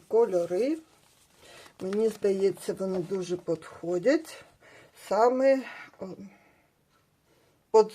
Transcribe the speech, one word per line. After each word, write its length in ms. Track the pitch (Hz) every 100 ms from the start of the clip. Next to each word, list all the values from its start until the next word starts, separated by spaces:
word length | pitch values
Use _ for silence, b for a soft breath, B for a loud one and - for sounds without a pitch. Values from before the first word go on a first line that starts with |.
| -
кольори. 720 | 220 226 180 170 180 262 320 _ _ _ _ _ B B B B -
Мені 280 | 190 202 220
здається, 640 | 214 202 196 196 180 - 185
вони 200 | 190 185
дуже 380 | 165 190 175 175
підходять 1080 | - 160 - - 170 180 202 320 - - - _ b b b _ -
саме, 540 | 202 240 254 269 269 233 B B -
о, 60 | 185 - 196 b b b b _ _ _ _ _ _ _ _ _ _
під 200 | 220 214